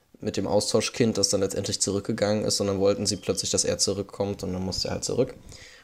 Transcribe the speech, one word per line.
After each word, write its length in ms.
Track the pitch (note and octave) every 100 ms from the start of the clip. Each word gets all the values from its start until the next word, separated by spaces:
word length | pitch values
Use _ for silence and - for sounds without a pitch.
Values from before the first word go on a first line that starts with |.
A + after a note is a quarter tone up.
| _ -
mit 160 | G#2+ -
dem 100 | G2
Austauschkind, 720 | G#2 - A2+ - - A2+ G2+
das 120 | G2
dann 100 | G2
letztendlich 400 | F#2+ - G2+ -
zurückgegangen 640 | - G2+ A2 A2 G2+ G#2+
ist, 160 | - -
und 80 | G2+
dann 100 | G2
wollten 280 | G2 G2+ G#2+
sie 100 | G2+
plötzlich, 340 | - F#2+ -
dass 140 | F#2+
er 140 | - -
zurückkommt 680 | - G2 G2 - G2+ G2
und 80 | F#2
dann 100 | F#2
musste 240 | F#2 - -
er 80 |
halt 100 | -
zurück. 300 | - G2+ C3 - - - - -